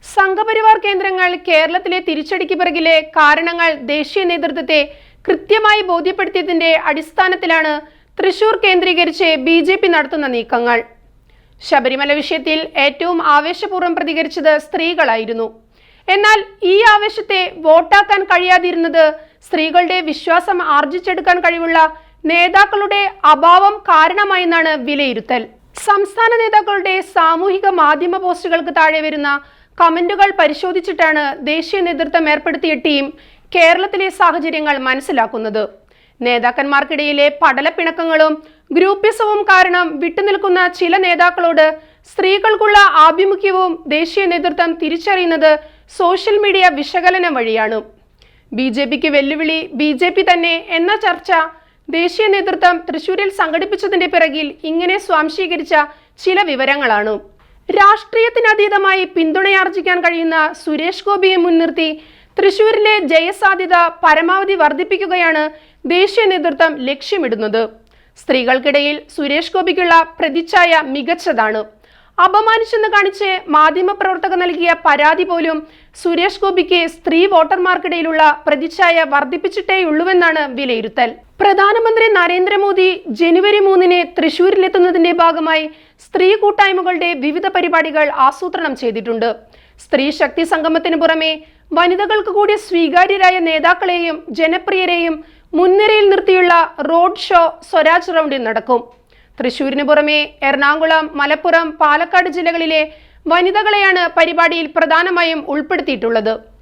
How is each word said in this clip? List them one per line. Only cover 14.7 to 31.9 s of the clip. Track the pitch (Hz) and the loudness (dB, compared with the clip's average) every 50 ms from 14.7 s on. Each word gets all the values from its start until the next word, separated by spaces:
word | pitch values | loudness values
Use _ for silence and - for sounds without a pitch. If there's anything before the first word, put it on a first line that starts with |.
| - 359 320 330 349 311 320 262 226 226 226 220 233 226 226 220 - _ _ _ _ _ _ _ _ _ _ - 370 | -6 -4 -2 -2 0 0 0 0 0 -2 -4 -6 -6 -6 -6 -8 -8 _ _ _ _ _ _ _ _ _ _ -2 0
എന്നാൽ | 403 403 427 440 427 392 - - _ - 359 370 | 2 4 4 4 2 0 -4 -12 _ 0 2 2
ഈ | 403 453 440 427 | 4 6 6 4
ആവേശത്തെ | 415 415 427 427 - 427 - 415 381 370 349 - 349 320 | 4 2 -2 -6 -6 -6 -4 -2 -2 -2 -4 -6 -4 2
വോട്ടാക്കാൻ | 320 311 330 349 330 - 403 403 403 415 392 381 381 | 4 4 4 4 4 4 4 4 4 0 -2 0 0
കഴിയാതിരുന്നത് | 370 349 359 359 370 359 349 359 359 330 330 330 - 330 320 302 311 311 - _ _ _ _ - | 0 0 2 4 2 2 2 0 -2 -2 -2 0 2 4 4 4 2 -2 -14 _ _ _ _ -6
സ്ത്രീകളുടെ | - 339 311 320 311 349 359 330 370 370 339 311 | -4 -2 -2 2 2 2 2 2 -2 -4 -2 -4
വിശ്വാസം | 302 311 - 349 330 349 349 415 392 349 349 311 294 285 | -8 -6 -2 0 0 0 0 0 -2 -2 0 0 0 0
ആർജിച്ചെടുക്കാൻ | 302 285 294 359 349 - 370 359 311 359 349 359 349 | 0 0 -4 -6 -4 -4 -4 -2 0 0 0 2 2
കഴിവുള്ള | 339 339 339 330 330 330 330 320 311 320 - _ _ _ _ _ 302 | -2 -2 0 -2 0 2 4 2 2 0 -6 _ _ _ _ _ -2
നേതാക്കളുടെ | 330 339 349 370 359 392 403 403 440 403 403 392 403 403 403 381 392 - - 294 311 | 0 2 2 2 4 4 4 4 2 -4 -2 0 0 -2 -2 -2 -6 0 4 4 4
അഭാവം | 277 302 339 349 370 392 403 415 415 403 - | 6 6 6 6 6 6 4 0 0 -2 2
കാരണമായെന്നാണ് | 349 311 311 330 359 403 415 392 381 370 359 339 339 330 320 320 311 294 247 240 | 2 4 4 2 2 0 0 0 0 0 0 0 0 0 0 0 -2 -2 -4 -6
വിലയിരുത്തൽ. | 294 285 285 269 240 220 214 - 269 247 220 - _ _ _ _ _ - - - | -4 -2 -2 -2 -4 -6 -4 -4 -4 -4 -4 -8 _ _ _ _ _ -10 0 0
സംസ്ഥാന | 403 392 403 392 - - 453 453 466 453 | 2 2 2 -2 -2 0 0 2 2 2
നേതാക്കളുടെ | 453 440 427 427 415 415 403 392 359 392 370 381 359 - - | 0 2 2 2 2 2 -4 -2 -2 -2 -2 -2 -4 -2 0
സാമൂഹിക | 381 330 320 330 330 359 392 359 392 403 392 381 349 | 2 2 2 2 0 0 -2 -2 0 0 0 2 2
മാധ്യമ | 311 294 311 285 349 349 349 381 392 | 2 2 2 0 0 -4 -4 -2 -2
പോസ്റ്റുകൾക്ക് | 359 349 349 - 359 339 330 320 339 285 349 | -4 -4 -4 -4 -4 -2 -2 -4 -2 0 2
താഴെ | 320 311 311 320 311 | 2 2 2 0 -4
വരുന്ന | 311 302 302 285 285 285 285 285 - _ _ _ _ _ - | -4 -6 -4 -2 -2 -2 -4 -6 -12 _ _ _ _ _ 2
കമന്റുകൾ | - - 320 339 349 349 403 370 403 403 381 392 | 2 2 2 0 -2 -4 0 2 2 0 2 2
പരിശോധിച്ചിട്ടാണ് | 330 302 302 294 - 370 349 370 330 381 359 302 339 320 311 302 294 277 262 - 277 - | 0 0 0 -2 -6 -4 -4 -4 -4 -6 -2 0 0 0 0 0 -2 -4 -6 -6 -6 -4
ദേശീയ | 302 320 320 - - 392 359 | -4 -4 -4 -4 -4 -2 -2
നേതൃത്വം | 349 | -2